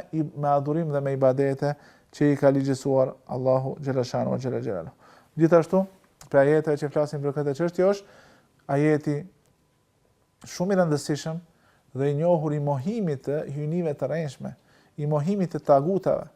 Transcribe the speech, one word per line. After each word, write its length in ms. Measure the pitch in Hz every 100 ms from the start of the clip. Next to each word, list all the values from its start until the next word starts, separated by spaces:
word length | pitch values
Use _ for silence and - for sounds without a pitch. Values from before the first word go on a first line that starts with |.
| -
i-, 120 | 160
me 260 | 156 143 143
adhurim 420 | 143 143 156 160
dhe 100 | 143
me 120 | 139
ibadete 640 | 135 135 131 139 135 143 143 - _ _
që 180 | - 147
i 60 | 143
ka 100 | 139
ligjësuar 600 | 139 135 127 139 135 131 - -
Allahu, 480 | 131 127 131 135 -
Gjelle 240 | 139 131
Shahanuhu, 380 | 127 127 123 127
Gjelle 200 | 131 120 123
Gjelaluhu. 300 | 92 82 - - - _ -
Gjithashtu, 480 | 160 170 156 190 190 - _ _ -
prej 180 | 139 139
ajeteve 340 | 156 156 147
që 100 | 147
flasim 280 | 156 147 147
për 160 | 143 143
këtë 180 | 143 139
çështje 300 | 170 170 190
është 280 | 202 - - - _ _ _ -
ajeti 420 | 139 151 147 151 147 185 _ _ _ _ _ _ _ _ _ _ _ -
shumë 240 | - 180
i 80 | 190
rëndësishëm 580 | 170 147 - 143 160 165 - _ _ _ _
dhe 160 | 127 139
i 80 | 143
njohur 360 | 170 170 156
i 80 | 151
mohimit 600 | 143 143 147 233 180 135 -
të 160 | 147 -
hyjnive 400 | 143 151 170 165 143
të 120 | 131
rrenjshme, 440 | 156 151 - 131 - _ _ _ -
i 80 | 147
mohimit 480 | 151 151 202 175 151
të 40 |
tagutave. 680 | - 139 151 196 143 - -